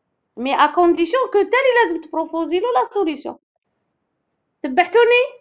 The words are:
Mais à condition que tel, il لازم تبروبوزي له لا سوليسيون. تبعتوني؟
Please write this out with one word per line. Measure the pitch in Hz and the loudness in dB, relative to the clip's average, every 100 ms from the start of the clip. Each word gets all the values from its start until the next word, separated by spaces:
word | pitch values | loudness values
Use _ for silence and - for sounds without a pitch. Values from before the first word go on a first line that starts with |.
| _ _ _ - | _ _ _ -8
Mais | 254 | -2
à | 277 294 | 2 2
condition | 320 349 339 330 523 508 | 4 2 2 0 -2 0
que | 415 | 0
tel, | 392 480 539 | 0 0 2
il | 480 | 2
لازم | 466 320 | 0 -2
تبروبوزي | - 320 320 320 320 349 | -8 -6 -6 -6 -4 -2
له | 466 | -2
لا | 466 | -2
سوليسيون. | 415 403 330 285 247 - _ _ _ _ _ _ _ _ _ _ _ _ | -2 -2 -4 -6 -10 -16 _ _ _ _ _ _ _ _ _ _ _ _
تبعتوني؟ | 294 254 359 453 466 480 539 - | -6 -2 0 2 4 2 0 -6